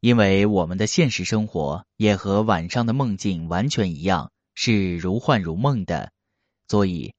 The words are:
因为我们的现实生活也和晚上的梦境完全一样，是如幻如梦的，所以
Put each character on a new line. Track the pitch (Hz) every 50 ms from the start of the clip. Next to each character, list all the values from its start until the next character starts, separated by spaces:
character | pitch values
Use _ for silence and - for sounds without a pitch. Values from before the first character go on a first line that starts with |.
因 | - 113 120 117
为 | 104 98 98 98 101
我 | 104 104 95 85 82
们 | 90 95
的 | 107
现 | 110 - - 170 135
实 | 110 - 92
生 | - - 107 107 107
活 | - 87 76 71 73 85 - _ _ _
也 | 107 107 104
和 | 95 - 101 98 101 110
晚 | 110 104 85 85 87
上 | - 123 120
的 | 117 113
梦 | 135 139 123 101 95
境 | - 104 95 82 82 82
完 | 85 87 107 143
全 | - - 107 92
一 | 82 71 78
样， | 95 95 82 67 - _ _ _ _ _
是 | - - - 113 104 95 92 87 85
如 | 80 90 95 -
幻 | - - 143 110
如 | 92 85 80
梦 | 87 117 143 139 117 92
的， | - 87 73 50 - _ _ _ _ _ _ _ _ _ _ _ _
所 | - 104 101
以 | 95 90 82 65 - -